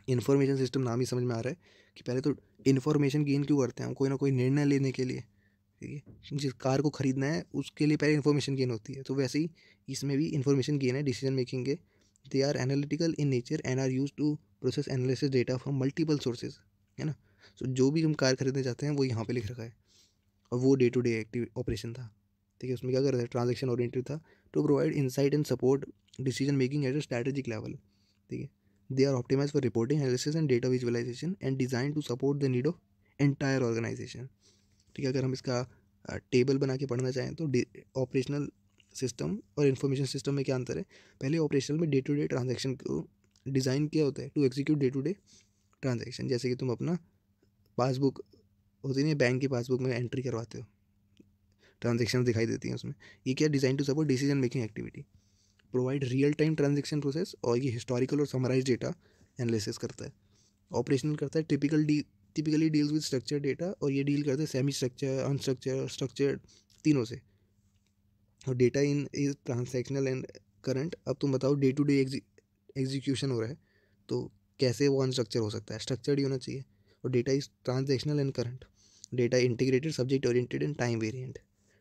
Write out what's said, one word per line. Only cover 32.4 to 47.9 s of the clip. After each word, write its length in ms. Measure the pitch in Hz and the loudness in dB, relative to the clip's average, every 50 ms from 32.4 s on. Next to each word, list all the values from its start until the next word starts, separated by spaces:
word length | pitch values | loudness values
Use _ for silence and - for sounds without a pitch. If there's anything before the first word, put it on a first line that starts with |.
| 143 135 | 0 0
need 160 | 127 123 127 | 0 0 0
of 60 | 151 175 - _ _ _ _ _ _ _ - 143 | 0 -2 -4 _ _ _ _ _ _ _ 2 2
entire 400 | 143 139 - 147 135 135 131 127 | 2 2 2 0 0 2 2 2
organization। 600 | 117 117 113 117 110 110 120 110 120 - 117 123 135 - _ _ _ _ _ _ _ _ _ _ _ - | 0 0 0 -2 -4 -6 -8 -10 -12 -12 -12 -14 -16 -16 _ _ _ _ _ _ _ _ _ _ _ -10
ठीक 100 | - 143 | -4 -2
है, 0 | |
अगर 180 | 131 131 135 127 | -2 0 0 0
हम 80 | 127 127 | 0 -2
इसका, 380 | 127 - 139 123 123 123 - - _ _ _ _ _ - - | -4 -4 -2 -2 -2 -2 -4 -10 _ _ _ _ _ -12 -10
अ, 80 | - | -10
टेबल 420 | - - _ - 127 123 139 135 135 | -10 -4 _ 4 4 4 4 4 2
बना 180 | 139 135 131 | 2 0 0
के 100 | 131 139 | -2 -4
पढ़ना 240 | 131 120 123 131 127 | -4 -2 -2 -2 -2
चाहें 240 | 127 127 123 127 - | -2 -2 -4 -6 -4
तो 120 | - 165 | -4 -2
डि-, 200 | 147 127 123 - - - - - - - | 0 2 2 0 0 -4 -16 -20 -10 -6
ऑपरेशनल 520 | 135 131 - - 135 127 - 143 143 143 - - _ _ _ _ _ _ _ - | -4 -4 -2 0 -2 -2 -2 -2 -4 -4 -6 -8 _ _ _ _ _ _ _ -8
सिस्टम 480 | - 135 120 - - 147 156 190 226 - _ _ 151 | -6 -4 -4 -4 -4 -4 -4 -4 -6 -8 _ _ 2
और 80 | 147 | 4
इन्फॉर्मेशन 380 | 139 131 - - 139 135 135 139 | 4 4 2 0 0 0 0 0
सिस्टम 300 | 127 - 139 - 139 139 | -2 -4 -4 -2 -2 -2
में 100 | 143 135 | 0 0
क्या 100 | 139 131 | 0 0
अंतर 240 | 127 123 123 - 156 | -2 -2 -4 -4 -6
है? 60 | 190 - - - - - - - | -8 -10 -12 -20 -20 -20 -12 -6
पहले 180 | - 135 160 165 | -4 -2 0 0
ऑपरेशनल 400 | 156 147 - 139 131 - 143 160 | 0 2 2 0 0 0 0 0
में 100 | 175 156 | 0 2
day 180 | 135 131 131 | 2 2 2
to 100 | - 147 | 2 0
day 160 | 143 156 156 143 | 0 0 0 0
transaction 500 | 131 123 127 120 - - 135 127 131 - | -2 0 -2 -2 -2 -2 -4 -4 -4 -4
को 280 | - - 156 160 - _ _ _ _ _ _ - 135 | -4 -4 -4 -4 -6 _ _ _ _ _ _ -8 -4
डिज़ाइन 400 | 135 135 127 127 131 143 151 147 | -2 0 0 2 2 2 0 0
किया 160 | - 156 151 | 2 2 2
होता 180 | 139 139 - 123 | 2 0 -2 -6
है 100 | 135 - | -4 0
to 120 | 151 143 | 2 2
execute 320 | 127 127 139 135 - 156 | 2 2 0 0 0 2
day 140 | 147 139 127 | 2 2 0
to 120 | 139 135 135 | 0 0 -2
day 120 | 156 208 - _ _ - - - _ _ _ _ _ _ _ - | -2 -4 -6 _ _ -20 -20 -20 _ _ _ _ _ _ _ -4
transaction। 440 | 135 120 113 - 123 127 - 123 127 | -2 -2 -2 -4 -8 -8 -6 -4 -2
जैसे 200 | 131 120 - 127 | -2 0 0 -2
कि 60 | 123 | -2
तुम 160 | 131 135 127 | -2 -2 -2
अपना 280 | 113 110 131 147 180 175 - _ _ _ _ _ _ _ _ _ _ _ _ _ _ - | -2 -2 -2 -2 -2 -2 -4 _ _ _ _ _ _ _ _ _ _ _ _ _ _ 0
पासबुक 460 | 120 135 | 2 2